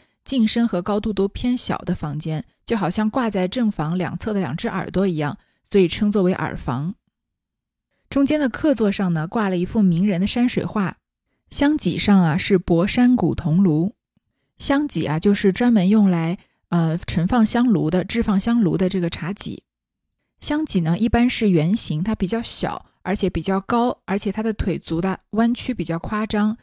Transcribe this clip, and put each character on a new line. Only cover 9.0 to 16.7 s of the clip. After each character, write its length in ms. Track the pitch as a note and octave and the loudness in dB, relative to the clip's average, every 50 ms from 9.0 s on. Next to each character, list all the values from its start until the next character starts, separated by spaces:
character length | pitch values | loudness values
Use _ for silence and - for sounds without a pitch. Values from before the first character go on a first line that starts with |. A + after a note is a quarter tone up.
| G3 F3+ E3+ | 0 -2 -2
呢 120 | D#3 D3+ | -2 -4
挂 220 | F#3+ - A#3 G#3 F#3+ | -4 -2 -2 -2 0
了 80 | F#3 | 0
一 80 | F3 F3+ | -2 -2
幅 160 | - - A3+ | -2 0 2
名 260 | G3+ F#3 E3 E3 G3 | 2 4 4 2 2
人 140 | G#3 F#3 E3 | 0 0 0
的 60 | F#3+ | 0
山 200 | G3+ - A#3+ A#3+ | -2 0 0 0
水 160 | B3 - F#3+ - | 0 0 -2 -2
画， 360 | - - G#3+ F#3+ E3 - _ _ _ _ _ _ _ _ _ _ - | -2 -2 -2 -4 -4 -4 _ _ _ _ _ _ _ _ _ _ -10
香 280 | - - C#4+ C#4+ D4+ | -4 0 2 2 2
几 200 | D4 - F3+ - | 2 0 -2 -2
上 260 | - - - G3+ F#3+ F3 | 0 4 4 6 6 6
啊 140 | D#3+ C#3+ | 4 2
是 220 | F#3 - - G3+ F3+ | 0 0 2 2 2
博 280 | - - F3 E3 F3+ | 2 2 2 2 2
山 300 | G#3 - B3 B3 B3 B3+ | 2 2 2 4 4 4
古 180 | - F#3 D3+ - | 4 2 0 -2
铜 280 | - - - D#3 F#3 G3+ | -2 -2 0 2 4 4
炉。 320 | F3 D3+ D3+ E3+ G#3 - _ _ _ _ _ _ _ _ _ _ _ _ - | 4 4 2 0 -2 -4 _ _ _ _ _ _ _ _ _ _ _ _ -6
香 280 | - - C#4 C#4+ D4+ | -2 0 0 0 0
几 200 | C#4+ - E3 - | 0 -2 -2 -2
啊 120 | - D3+ D#3+ | -2 -2 0
就 140 | - G3+ G3+ | 2 2 2
是 200 | - - G3 F#3 | 2 2 2 2
专 200 | - A#3+ B3 A#3 | 2 2 4 4
门 160 | G#3 F3 F#3+ | 4 4 4
用 220 | G#3+ A3 G3+ F#3+ | 4 4 4 4
来， 280 | F3+ E3 D#3+ E3 F#3 - _ _ _ _ _ | 4 2 0 -2 -4 -6 _ _ _ _ _
呃， 300 | - | -2